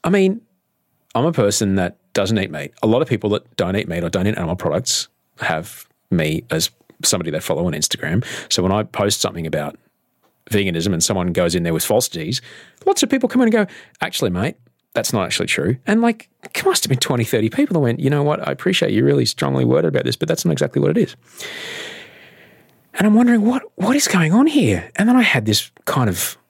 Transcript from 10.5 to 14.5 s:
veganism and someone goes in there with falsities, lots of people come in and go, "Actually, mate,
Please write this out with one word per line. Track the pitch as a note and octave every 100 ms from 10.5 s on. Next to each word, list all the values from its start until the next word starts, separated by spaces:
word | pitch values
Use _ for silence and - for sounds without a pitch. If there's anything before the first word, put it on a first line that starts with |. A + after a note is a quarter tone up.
veganism | G2+ G2 E2 F2+
and | E2+
someone | - G2 F2+
goes | F2 F2
in | F2+
there | E2
with | D#2+
falsities, | - A2 B2+ E3+ D#3+ C3 - - - _ -
lots | G4
of | B3+
people | C4+ B3
come | B3
in | A#3
and |
go, | A3 G3 - - _
"Actually, | - - A2+
mate, | F2 C3